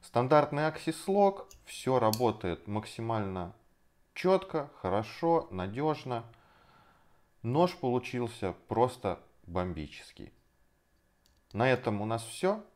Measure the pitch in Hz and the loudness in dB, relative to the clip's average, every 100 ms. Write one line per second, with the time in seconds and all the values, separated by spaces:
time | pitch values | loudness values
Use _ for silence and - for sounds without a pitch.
0 | - 117 123 151 147 143 156 156 - 160 | -2 0 6 6 6 2 0 -2 -6 -4
1 | - 196 196 196 - - - - - 131 | 0 4 4 2 -14 -20 -16 -6 2 4
2 | 110 110 120 107 92 82 - 104 104 - | 4 4 2 2 -4 -6 -4 -6 -6 -8
3 | 113 113 98 92 87 - _ _ _ _ | -4 -2 -2 -4 -6 -10 _ _ _ _
4 | _ - 185 190 185 160 139 - 92 98 | _ -2 2 2 2 -4 -4 -6 -2 0
5 | 110 - 165 165 - 95 92 110 156 151 | -2 -2 2 2 0 -6 -6 -2 -2 -2
6 | 131 120 110 - _ _ _ - _ _ | -4 -8 -8 -20 _ _ _ -20 _ _
7 | _ _ _ _ 113 139 175 - 127 123 | _ _ _ _ -2 2 2 2 0 0
8 | 123 123 120 - 95 85 - 117 123 - | 0 -4 -4 -4 -4 -4 -4 2 2 2
9 | 101 87 - _ - 87 90 80 73 - | -4 -4 -10 _ -6 -4 -2 -4 -10 -12
10 | - - - _ _ _ _ _ _ _ | -20 -18 -18 _ _ _ _ _ _ _
11 | _ _ _ _ _ 98 123 123 123 104 | _ _ _ _ _ 0 2 2 0 -2
12 | 107 117 - - 185 214 208 | -2 -4 -6 -2 0 0 -6